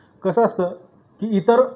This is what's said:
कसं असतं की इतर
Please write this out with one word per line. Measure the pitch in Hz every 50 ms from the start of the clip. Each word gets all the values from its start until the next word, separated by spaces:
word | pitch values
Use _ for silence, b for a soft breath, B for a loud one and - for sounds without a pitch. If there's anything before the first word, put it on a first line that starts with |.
| b b b _ -
कसं | 190 170 233 233
असतं | 226 - - 180 175 175 - - _ _ _ _ _ _ _
की | 196 226 214
इतर | 190 165 - 233 254 254 254 -